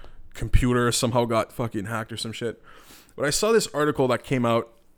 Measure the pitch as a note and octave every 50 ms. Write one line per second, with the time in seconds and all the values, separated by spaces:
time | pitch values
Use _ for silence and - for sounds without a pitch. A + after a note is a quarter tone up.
0 | - - - - - - - - A#2+ A2+ - - B2+ B2 B2 A#2+ A#2+ A#2+ A2+ -
1 | - A#2 A#2 B2 A#2+ A2+ A2+ A2 - - - - B2 A2 - A2 F#2+ G#2+ A2+ A2
2 | A2+ - A2+ G#2+ - A2+ A2 - A#2+ A2+ G#2 - - - - - - - - -
3 | - - - - C3 D3 D3 - G#3 G#3+ A#3 G#3+ - - - D3 D3 D3+ C#3 -
4 | C3 B2 A#2+ A2+ - - C#3 B2+ A#2+ A#2 A2+ A#2 - - - _ _ _ _